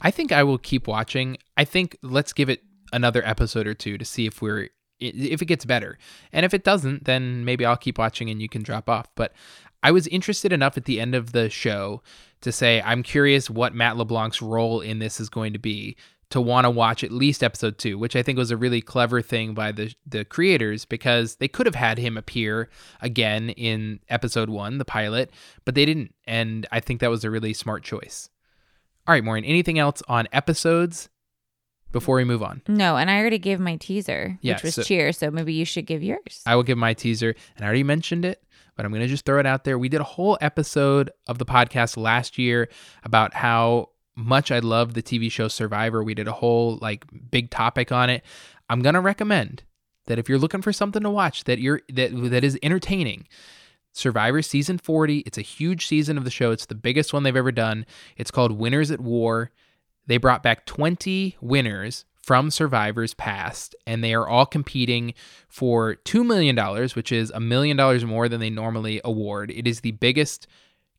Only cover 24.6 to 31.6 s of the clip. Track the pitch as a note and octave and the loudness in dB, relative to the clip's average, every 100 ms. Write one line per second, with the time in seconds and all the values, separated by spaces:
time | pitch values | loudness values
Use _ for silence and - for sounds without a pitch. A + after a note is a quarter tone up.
24.6 | G2+ C3+ C3 A2 G#2+ A2+ C3 - - _ | -6 -6 -6 -4 -2 -2 -4 -8 -20 _
25.6 | - B2+ D3 D#3+ A#2+ _ - A2+ A2+ A2 | -2 2 2 2 -4 _ -6 -2 -2 -4
26.6 | G#2+ A2+ - A#2 B2 A#2 A2 A2 A2 G#2+ | -4 -4 -4 -2 0 0 -2 -4 -4 -6
27.6 | A2 G#2+ - G#2+ - - - _ _ _ | -6 -8 -8 -12 -12 -16 -18 _ _ _
28.6 | _ _ _ _ - D#3 A2+ A2 A2 E3+ | _ _ _ _ 2 4 2 -2 2 2
29.6 | F3 D#3+ D3 - - A#2+ A2+ C#3 D#3 D#3 | 2 2 2 0 -2 0 0 -2 0 0
30.6 | E3 E3+ F3 E3+ - _ _ _ _ _ | 2 2 0 -4 -16 _ _ _ _ _